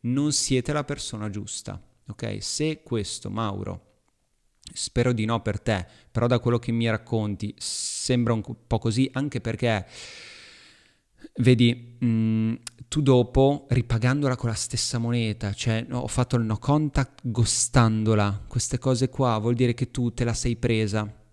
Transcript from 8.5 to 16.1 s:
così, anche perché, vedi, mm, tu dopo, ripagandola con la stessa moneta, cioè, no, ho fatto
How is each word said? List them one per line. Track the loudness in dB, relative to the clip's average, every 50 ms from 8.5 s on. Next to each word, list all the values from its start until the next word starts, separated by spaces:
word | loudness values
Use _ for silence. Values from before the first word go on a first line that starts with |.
| -12 -14 _ _ -2 0
così, | 0 0 2 2 0 0 0
anche | -4 -4 -2 -4 -4
perché, | -4 -4 -4 0 0 0 0 0 -2 -6 -14 -18 -18 -16 -18 -18 -18 -20 -20 -20 -20 -20 -20 -20 -20 -20 -20 _ _ _ _ _ _ _ _ _ -20 -14 _
vedi, | 2 6 6 8 8 6 4 4 0 -8 -20 -8 -2 0
mm, | 2 2 2 2 2 2 2 2 0 -2 -4 -8 -18 _ -18 -14
tu | _ -2 2
dopo, | 4 6 6 6 6 4 4 4 6 6 4 0 -2 0
ripagandola | 0 0 2 2 0 2 2 2 2 2 0 0 -2
con | 0 -2 -4
la | -2
stessa | -4 -6 -4 -4 -4 -4 -2 -2
moneta, | -2 -2 0 0 0 0 -2 -2 -4 -4 -6 -4
cioè, | -2 -2 0 0 0 -2
no, | -4 -6 -6
ho | -6
fatto | -2